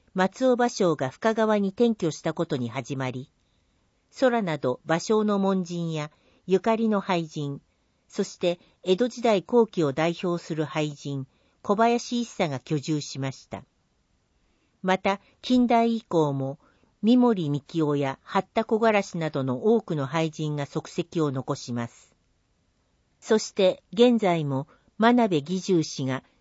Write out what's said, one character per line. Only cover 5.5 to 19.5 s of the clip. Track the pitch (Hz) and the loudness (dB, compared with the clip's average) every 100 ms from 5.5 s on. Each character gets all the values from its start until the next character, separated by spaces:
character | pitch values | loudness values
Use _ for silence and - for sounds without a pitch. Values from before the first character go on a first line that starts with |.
| 190 | 0
人 | 175 175 165 | -2 -6 -6
や | 156 147 _ _ _ - | -6 -8 _ _ _ 0
ゆ | 185 | 0
か | 226 226 | 2 0
り | 226 | 2
の | 202 | 0
俳 | 190 175 160 | 0 -2 -2
人、 | 156 143 139 _ _ _ _ _ | -6 -8 -8 _ _ _ _ _
そ | - | -6
し | 190 - | -6 -2
て | 175 170 _ _ | -2 -2 _ _
江 | 185 190 | 0 2
戸 | 240 | 0
時 | 240 | 0
代 | 226 202 | 0 0
後 | - 240 220 | 2 2 2
期 | - | 0
を | 147 | -2
代 | 135 165 170 | 0 -2 -2
表 | 180 170 | -4 -4
す | - 156 | -4 -6
る | 147 | -4
俳 | 156 151 143 | -2 -4 -6
人、 | 143 139 135 _ _ _ | -8 -8 -10 _ _ _
小 | - 202 | -4 2
林 | 233 240 - 240 | 2 2 -2 -4
一 | 233 - | -4 -4
茶 | 170 | -4
が | 131 | -4
居 | - 151 | -4 -4
住 | 143 151 | -2 -4
し | - 135 | -4 -8
ま | 135 | -8
し | - - | -10 -14
た。 | 98 - _ _ _ _ _ _ _ _ _ _ _ | -16 -16 _ _ _ _ _ _ _ _ _ _ _
ま | 185 190 | -2 0
た、 | 196 196 _ _ | 0 -4 _ _
近 | - 254 240 | 0 2 4
代 | 233 233 226 | 4 2 -2
以 | |
降 | - 165 147 | -2 0 2
も、 | 139 135 139 _ _ _ - | 0 -6 -8 _ _ _ -2
三 | 208 254 | 4 6
森 | 247 190 147 | 4 2 0
幹 | 143 - 165 | -4 -4 -2
夫 | 147 147 | 0 0
や | 139 135 | -2 -6
八 | - 196 | -4 -4
田 | - 226 220 | -2 -4 0
小 | 220 | 2
烏 | 226 202 - 170 | 2 2 0 -4
な | 156 | -4
ど | 147 | -2
の | 131 | -2